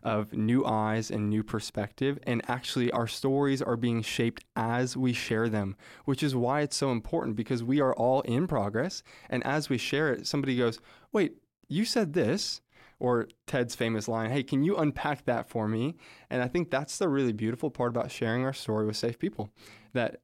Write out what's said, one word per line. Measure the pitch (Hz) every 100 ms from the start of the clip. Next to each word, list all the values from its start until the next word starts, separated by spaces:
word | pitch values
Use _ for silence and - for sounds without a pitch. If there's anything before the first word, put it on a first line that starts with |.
of | 113 107 107
new | - 110 123 -
eyes | 110 107 110 110
and | 107 104
new | 107
perspective. | 107 110 - - 104 - 135 143
And | - 117 -
actually, | 123 - 135 120
our | 120 117
stories | - 135 139 143 135
are | - 117
being | 120 117
shaped | 113 - 117 - - -
as | 113 120 127 127
we | 127
share | 120 - 110 113
them, | 107 98 95 - - -
which | 139
is | 151 127
why | 120 147
it's | 147 -
so | 139
important, | 117 - 165 - 110
because | 110 123
we | 117 143
are | 131
all | - 120 131
in | - 120 180
progress. | 139 101 110 170 - - - -
And | 123 131
as | 151 147
we | 123
share | - 139 156
it, | 117 -
somebody | 147 135 123
goes, | 117 113 - - -
"Wait, | 214 165 - _ _ -
you | 151 226
said | 240 180
this," | 165 113 190 - - _ _ - -
or | 123 120 110 - -
Ted's | 139 123 -
famous | 113 110 107
line, | 113 110
"Hey, | 139
can | 139 135
you | 156 196
unpack | 151 - 147 143 -
that | 117 -
for | 117 107
me?" | 113 135 165 - - -
And | 127
I | 123
think | 175 165
that's | 135 147 -
the | 185
really | 139 123
beautiful | 107 107 120 151
part | - 120
about | 120 131
sharing | - 113 120 131
our |
story | 135 - 107 107
with | 107
safe | 120 117
people, | 196 - 104 _ - - -
that | 127 113 -